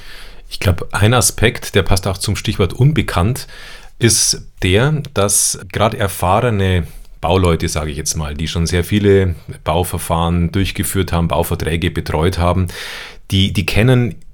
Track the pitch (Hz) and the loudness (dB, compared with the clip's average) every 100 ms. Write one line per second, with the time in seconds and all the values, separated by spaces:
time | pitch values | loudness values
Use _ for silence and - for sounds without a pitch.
0 | - - - - - - 95 90 - 95 | -16 -16 -16 -16 -12 -2 0 0 -2 0
1 | 107 123 - - 110 - - 101 87 98 | 4 4 2 2 0 0 -2 0 2 2
2 | 101 92 - 98 - 104 101 - 135 156 | 0 -4 -4 -4 -2 0 0 4 2 2
3 | - 95 92 131 - - - - - - | 0 0 0 -2 -8 -16 -18 -18 -18 0
4 | 117 - - - - - 92 98 139 156 | 2 2 0 -2 -8 -2 2 4 2 0
5 | - - 101 - - - 92 117 107 110 | -4 -2 0 2 0 -4 -6 0 0 2
6 | 98 - 90 101 123 101 95 90 78 - | -4 0 2 2 2 2 2 2 -2 -8
7 | - - 80 95 90 82 82 78 78 73 | -18 -6 0 2 4 2 0 -4 -6 -6
8 | 78 - 73 73 78 85 82 90 85 101 | -6 -4 -6 -6 -4 -2 0 0 0 2
9 | 101 98 92 82 - - - 82 87 85 | 4 4 4 -2 -10 -8 -2 0 0 -4
10 | - 82 85 87 85 98 95 - 92 95 | -2 0 2 2 2 0 -2 -2 -2 -2
11 | 87 85 85 80 85 85 78 82 87 82 | 0 0 0 0 0 -2 -2 -2 -2 -2
12 | 76 76 85 82 87 90 90 - - - | -4 0 0 2 2 2 0 -4 -12 -12
13 | - - - 95 95 87 85 101 120 127 | -14 -16 -2 0 2 0 0 2 4 4
14 | 120 82 - | 2 -4 -14